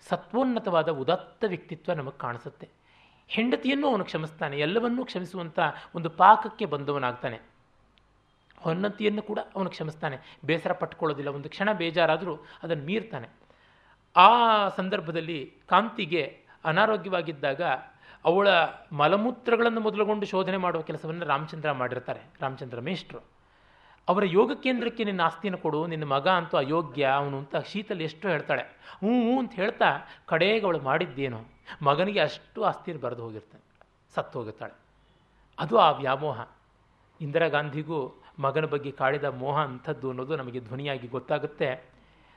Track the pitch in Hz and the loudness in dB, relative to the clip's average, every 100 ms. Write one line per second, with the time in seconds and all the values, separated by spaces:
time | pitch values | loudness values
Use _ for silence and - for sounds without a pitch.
0 | - 175 - 226 262 226 220 165 156 147 | -6 -6 -4 -2 0 0 0 2 2 0
1 | 131 185 - - 220 170 - 156 - 165 | 0 0 -2 -4 -4 -4 -10 -10 -6 -6
2 | 135 - 127 120 - - - _ _ _ | -6 -8 -8 -8 -12 -18 -20 _ _ _
3 | _ _ - - 233 269 262 277 294 214 | _ _ -8 -2 0 0 0 0 0 0
4 | 180 165 156 156 156 143 151 214 240 240 | -2 -6 -6 -6 -6 -2 0 0 0 -2
5 | 254 180 180 190 170 170 156 - - 170 | -4 -8 -8 -8 -6 0 0 -2 -10 -8
6 | 160 - 185 226 214 - 196 143 139 143 | -4 6 8 8 4 -6 -4 -2 -2 -2
7 | 127 120 131 113 - _ _ _ _ _ | -2 -2 -6 -8 -14 _ _ _ _ _
8 | _ _ _ _ _ - 165 170 202 196 | _ _ _ _ _ -8 -4 -2 -2 -2
9 | 208 208 208 214 - 196 180 - 156 - | 0 0 -2 -6 -6 -4 -4 -4 -8 -6
10 | 160 135 - - 139 160 196 180 165 - | -6 -6 -12 -8 -2 0 0 -2 -4 -2
11 | 160 139 143 143 151 - 202 202 165 160 | -2 -2 -4 -6 -8 -2 0 0 0 4
12 | 160 160 185 151 - - 165 156 139 214 | 4 4 0 -8 -10 -12 -4 -4 -2 -4
13 | - 135 113 - _ _ _ _ _ _ | -4 -10 -12 -18 _ _ _ _ _ _
14 | _ 170 190 240 233 214 196 - 185 202 | _ 8 10 10 6 4 2 -2 -4 -4
15 | 165 165 160 160 131 - - 185 226 - | -4 -6 -6 -6 -10 -14 2 2 4 -2
16 | 175 170 135 - - - 165 165 220 214 | -4 -2 -4 -8 -20 -6 0 4 4 2
17 | 185 180 160 147 143 135 170 131 - - | -2 -4 -4 -4 -2 0 -2 -2 -6 -20
18 | - - 156 185 202 175 147 - - 147 | -20 -4 2 4 6 6 4 -2 -6 2
19 | 151 202 226 254 - 202 233 226 214 202 | 4 4 2 -2 2 2 4 2 0 0
20 | 202 214 196 185 185 190 180 165 156 156 | 0 0 -2 -2 0 0 0 -2 -4 -8
21 | 160 170 160 143 156 160 151 135 123 127 | -8 -6 -2 -2 -2 -4 -2 0 -2 -4
22 | - 127 - - 139 131 131 123 135 180 | -6 -8 -12 -8 -6 -6 -10 -8 -6 -6
23 | - 117 - _ _ _ _ _ - - | -8 -16 -18 _ _ _ _ _ -20 -6
24 | - 185 196 180 233 285 262 247 233 233 | 0 2 4 4 4 2 -2 0 -2 -2
25 | 208 190 165 - 202 180 160 151 170 160 | -2 2 0 0 -4 -4 -2 -2 -2 -4
26 | 147 139 139 180 165 170 135 160 151 131 | 0 0 4 2 2 0 2 0 -2 0
27 | 135 139 143 135 143 160 135 202 214 190 | 2 2 0 -4 -4 -6 -4 -8 -6 -6
28 | 156 - 202 151 147 135 - - - - | -6 -6 -2 -2 0 -4 -4 -14 -20 -6
29 | 196 247 226 262 240 - 202 - 196 143 | 0 2 2 0 -2 -2 -4 2 2 2
30 | - - - 160 185 220 196 160 139 156 | -4 -18 -2 2 4 4 2 0 2 0
31 | 175 131 135 113 117 _ - - 143 147 | 0 -4 -4 -6 -12 _ -18 -2 2 2
32 | 190 202 151 - - - 202 151 - 156 | 2 2 0 -2 -12 -2 -2 -2 -6 -8
33 | 123 120 117 107 - - _ _ _ _ | -8 -8 -10 -12 -16 -20 _ _ _ _
34 | _ - - 139 107 - 107 - _ _ | _ -6 -6 -6 -10 -10 -14 -14 _ _
35 | _ _ _ _ _ - 165 226 170 131 | _ _ _ _ _ -8 2 6 6 6
36 | 135 139 151 120 117 _ _ _ _ _ | 0 -2 -2 -6 -10 _ _ _ _ _
37 | _ - 147 165 165 147 147 143 156 160 | _ -12 -2 0 2 2 -2 -4 -6 -4
38 | 127 - - - 139 139 156 143 135 - | -6 -10 -20 -4 -2 0 0 -2 -4 -2
39 | 135 - 143 127 131 143 143 127 160 139 | 0 2 -2 -4 -2 0 -2 -4 -8 -6
40 | 131 127 131 156 123 123 113 131 143 135 | -4 -6 -4 -6 -6 -10 -8 -8 -6 -6
41 | 123 127 - 151 151 - 143 127 - _ | -6 -8 -4 -2 -4 -4 -4 -4 -10 _
42 | _ _ _ | _ _ _